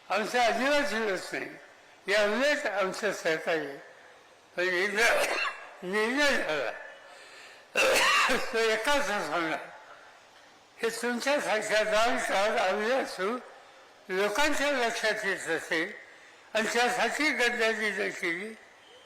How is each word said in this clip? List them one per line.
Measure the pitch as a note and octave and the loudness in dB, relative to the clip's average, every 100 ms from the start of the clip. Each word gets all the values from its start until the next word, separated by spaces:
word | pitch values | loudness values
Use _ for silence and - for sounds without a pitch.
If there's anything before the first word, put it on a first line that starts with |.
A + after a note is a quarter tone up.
| - | -4
आमचा | F#3+ G3+ B3 A#3+ | -2 0 2 2
अजिबात | G3 C4 D4 C#4+ | 2 2 2 2
विरोध | A3 A3 F3+ - | 0 -2 -2 -4
नाही, | C#3+ C3+ - - - - - - | -8 -8 -12 -20 -20 -20 -16 0
या | G#3 G#3 | 2 2
उलट | A3 C#4+ D4 A#3 | 2 2 2 0
आमचं | G3 F#3+ F3+ G#3 | 0 -2 0 -2
सहकार्य | F3 F3 D#3 F3 E3 | -2 0 0 0 -2
आहे. | D3 C#3+ - - - - - - - - | -2 -10 -16 -20 -20 -20 -20 -20 -14 -4
पण | |
एकदा | F3+ F3 G3+ G3+ A#3 - - - - - - - | 0 2 0 2 4 4 2 0 -4 -6 -16 -12
निर्णय | F3+ G#3 A3 C4 C#4+ | -4 0 0 2 2
झाला, | A#3 E3+ D3+ A2+ - - - - - - - - - - - - - - - - - - | 2 0 -2 -4 -6 -14 -18 -20 -20 -20 -20 -20 -20 -8 0 2 4 4 4 4 2 0
तो | A3+ | 0
एकाच | A3+ A3 C#4+ C#4+ C#4 | 0 0 2 2 2
होणार, | G#3 D#3+ E3 D#3+ D#3 - - - - - - - - - - - - | -2 -2 -2 -2 -4 -8 -18 -20 -20 -20 -20 -20 -20 -20 -20 -20 -6
हे | A3+ A3 | -4 -2
तुमच्यासारख्या | A#3+ A#3+ C4+ C#4+ F3+ G#3+ G#3 G#3+ | -2 0 2 0 2 -2 0 0
जाणकार | G#3+ G#3+ A#3 B3+ - F#3+ G#3 A3+ | 2 4 4 2 0 2 2 2
आम्ही | F#3+ G3+ G#3+ | 0 0 0
असू | C4 C#4 - F#3+ B3 - - - - - - - | 0 -2 -4 -4 -4 -8 -20 -20 -20 -20 -20 -6
लोकांच्या | F#3 G3+ G#3 D4+ C#4+ C#4+ | 0 0 2 2 2 0
लक्षात | C#4 A#3 A3+ A3 G#3 G3 | 2 0 0 -2 0 -2
येत | F3 C#3+ | -4 -4
असेल | D#3+ - E3+ F3+ - - - - - - | -4 -2 -2 -2 -8 -18 -20 -20 -20 -6
आणि | A3 G#3+ | -2 0
त्यासाठी | A#3 A#3+ A#3+ A3+ A3+ D4+ | 2 0 2 0 0 0
गद्दारी | A#3+ A#3+ A3+ A3+ G#3+ G#3+ | 2 0 2 0 0 -2
जर | G3 G3 | -2 -4
केली | - F#3 E3+ G#3 A3 - - - - | -4 -4 -4 -8 -12 -20 -20 -20 -20